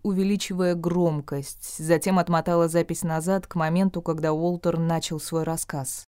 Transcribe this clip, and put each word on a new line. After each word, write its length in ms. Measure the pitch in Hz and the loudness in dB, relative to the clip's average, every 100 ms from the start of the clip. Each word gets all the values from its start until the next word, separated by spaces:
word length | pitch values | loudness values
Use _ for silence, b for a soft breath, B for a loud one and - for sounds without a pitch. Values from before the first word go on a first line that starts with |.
увеличивая 720 | 208 190 190 202 - 180 180 175 | -2 0 2 0 -2 0 0 0
громкость, 1040 | 170 175 170 151 143 139 139 - - - | 0 2 2 0 -4 -6 -6 -12 -12 -8
затем 400 | 160 165 190 185 | 2 2 4 2
отмотала 480 | 175 170 165 170 165 | 4 2 2 4 4
запись 340 | 165 165 165 | 2 0 -2
назад 460 | 165 160 165 190 - | -2 -2 0 0 -2
к 80 | 170 | -2
моменту, 480 | 160 170 196 180 | 0 2 2 0
когда 280 | 170 156 160 | -2 -2 0
Уолтер 460 | 156 170 175 175 165 | 0 0 0 0 0
начал 420 | 165 165 - 156 | 0 0 -2 -6
свой 220 | - 165 | -4 -4
рассказ. 640 | 160 160 - 147 131 - | -2 -4 -6 -6 -6 -10